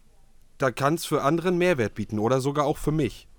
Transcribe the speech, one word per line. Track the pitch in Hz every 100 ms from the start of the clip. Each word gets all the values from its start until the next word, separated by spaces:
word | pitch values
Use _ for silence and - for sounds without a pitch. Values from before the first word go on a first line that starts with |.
| - - - - - -
da | 135
kann's | - 139 165
für | - 143
andere | 135 165 180
einen | 175
Mehrwert | 180 151 104
bieten | - 101 107
oder | 113 131
sogar | 135 143
auch | 143 151
für | -
mich. | 156 117 - -